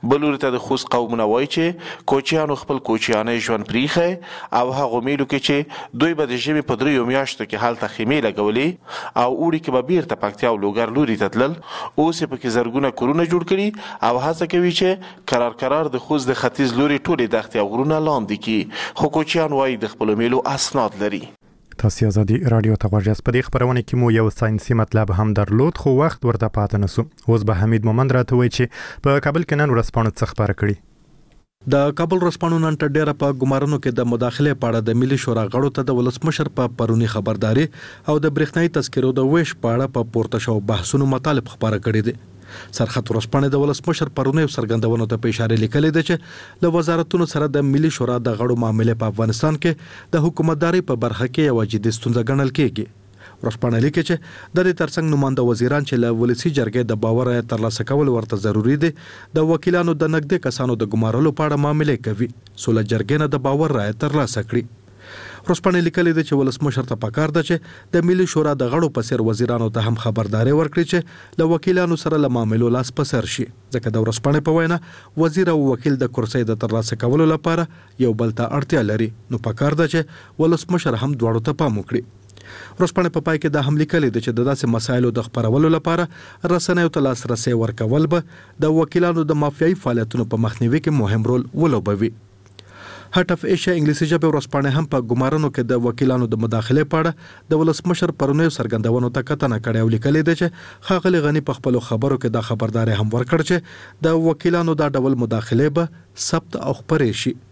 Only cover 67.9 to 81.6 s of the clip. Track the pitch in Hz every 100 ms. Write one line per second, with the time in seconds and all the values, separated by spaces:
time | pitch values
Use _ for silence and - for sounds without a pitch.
67.9 | 175 170 185 185 160 147 139 123 147 165
68.9 | 127 113 123 110 110 120 120 113 113 110
69.9 | 113 117 107 104 107 117 147 156 175 170
70.9 | 180 160 - - - 160 165 190 180 180
71.9 | 165 165 156 139 123 110 110 120 123 127
72.9 | - 139 123 - - 117 - - 120 113
73.9 | 113 110 113 139 147 151 160 165 170 -
74.9 | - - - 165 156 180 160 139 123 147
75.9 | 135 127 127 113 127 113 110 117 113 113
76.9 | 113 120 147 160 156 170 165 165 - -
77.9 | - 127 110 120 113 120 143 143 151 107
78.9 | 107 110 110 - 120 113 110 143 151 165
79.9 | 165 151 - - - 160 170 - 180 165
80.9 | 113 131 139 113 113 113 147